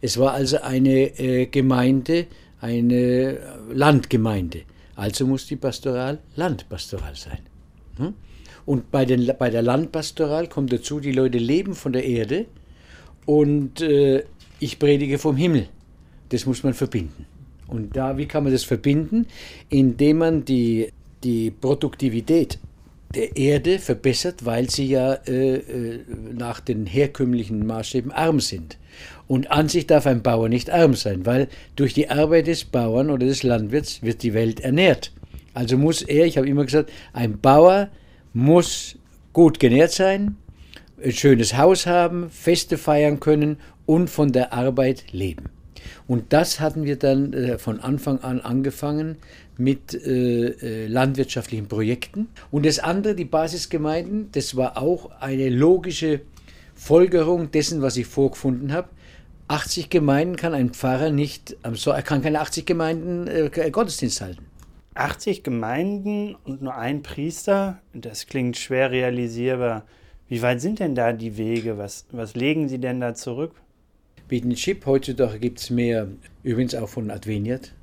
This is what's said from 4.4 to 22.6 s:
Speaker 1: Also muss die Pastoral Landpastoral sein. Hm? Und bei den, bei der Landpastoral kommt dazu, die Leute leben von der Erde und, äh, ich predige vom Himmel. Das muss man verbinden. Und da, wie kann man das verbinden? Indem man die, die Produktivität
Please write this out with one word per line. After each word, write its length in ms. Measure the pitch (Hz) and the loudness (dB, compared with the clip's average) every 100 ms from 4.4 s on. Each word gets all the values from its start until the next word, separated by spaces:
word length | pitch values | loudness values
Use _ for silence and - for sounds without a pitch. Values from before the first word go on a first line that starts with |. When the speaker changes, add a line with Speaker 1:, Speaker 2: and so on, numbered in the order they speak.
| 85 82 - - - - | -4 -8 -16 -20 -20 -8
Speaker 1:
Also 300 | 101 - 131 | -6 -2 -2
muss 200 | 135 - | -2 -4
die 100 | 147 | -6
Pastoral 600 | 135 - 139 123 131 151 - - | -6 -6 -4 -4 -4 -8 -10 -6
Landpastoral 760 | 175 110 - 87 - 95 76 71 | -4 -4 -8 -14 -10 -10 -10 -12
sein. 240 | - - - - - - - - | -14 -14 -14 -20 -20 -20 -20 -10
Hm? 180 | 151 214 - - - - - | -8 -8 -18 -20 -20 -18 -4
Und 240 | 135 - | -4 -2
bei 140 | 139 | 0
den, 260 | 127 127 120 135 | 2 2 0 0
bei 100 | 123 | -2
der 120 | 113 | 0
Landpastoral 840 | 117 131 160 160 151 - 156 151 170 | 0 0 -2 -6 -8 -4 -2 -2 -4
kommt 240 | - 135 | -4 -2
dazu, 280 | 120 - 147 | -2 -4 -6
die 120 | 139 | -2
Leute 260 | 131 131 120 | 0 2 0
leben 360 | 117 156 196 | 0 0 -2
von 180 | 175 151 | -6 -4
der 120 | 127 | -4
Erde 420 | 131 120 107 156 226 - - - - - - - | -2 -2 -2 -4 -6 -14 -20 -20 -20 -20 -20 -12
und, 560 | - 147 147 147 139 - | 2 4 4 2 -2 -4
äh, 440 | 160 143 139 135 - - - - | 2 4 6 4 0 -16 -20 -8
ich 200 | 139 - | -8 0
predige 400 | 147 143 139 139 | 4 4 2 0
vom 180 | 156 135 | 0 2
Himmel. 320 | 175 151 98 - - - - - - | 2 2 -2 -12 -20 -20 -20 -20 -6
Das 160 | 120 | -4
muss 180 | 131 120 | -2 -2
man 120 | 139 | -2
verbinden. 500 | 123 135 110 80 - - - - - - | -2 -4 -4 -6 -12 -20 -20 -20 -20 -10
Und 300 | 113 104 131 | -8 -6 -4
da, 220 | 131 135 | -4 -4
wie 80 | 143 | -4
kann 180 | 151 | 0
man 80 | 139 | 2
das 120 | 127 | 0
verbinden? 640 | - 113 139 143 156 220 233 - - - - | 0 0 2 2 2 0 -2 -6 -20 -20 -2
Indem 480 | 139 135 120 147 156 | 4 4 4 4 4
man 260 | 165 160 | 4 2
die, 460 | 135 127 117 113 110 - - - | 0 2 2 2 -2 -6 -20 -8
die 260 | 127 113 110 | -2 0 -2
Produktivität 1080 | 101 131 139 147 - 135 113 107 165 135 - | -2 -2 0 -2 -2 -2 -2 2 2 2 -4